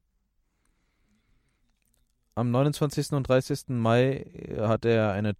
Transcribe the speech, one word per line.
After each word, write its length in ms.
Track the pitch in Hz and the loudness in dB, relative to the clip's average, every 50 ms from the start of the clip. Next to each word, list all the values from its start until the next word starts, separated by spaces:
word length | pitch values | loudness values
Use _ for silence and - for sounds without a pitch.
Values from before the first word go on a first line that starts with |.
| _ _ _ _ _ _ _ _ _ _ _ _ _ _ _ _ _ _ _ _ _ _ _ _ _ _ _ _ _ _ _ _ _ _ _ _ _ _ _ _ _ _ _ _ _ _ _ | _ _ _ _ _ _ _ _ _ _ _ _ _ _ _ _ _ _ _ _ _ _ _ _ _ _ _ _ _ _ _ _ _ _ _ _ _ _ _ _ _ _ _ _ _ _ _
Am 160 | - 123 120 | -4 -2 0
neunundzwanzigsten 680 | 120 127 143 151 143 - 156 143 - 147 143 - 151 | 2 2 2 2 0 0 -2 -2 -2 -4 -4 -2 -4
und 100 | 143 123 | -2 0
dreißigsten 500 | - 127 131 - - 143 - - - 127 | 2 2 2 2 0 -4 -6 -6 -6 -4
Mai, 440 | 120 113 113 117 123 127 135 135 - | 0 2 4 4 4 4 2 0 -4
äh, 400 | - - - - - - - - | -8 -12 -14 -14 -12 -10 -6 -2
hat 240 | 104 110 110 - - | 0 0 0 2 2
er 260 | 117 113 110 107 104 | 2 2 2 2 0
eine 220 | 95 101 107 104 98 | 0 -2 -2 -2 -4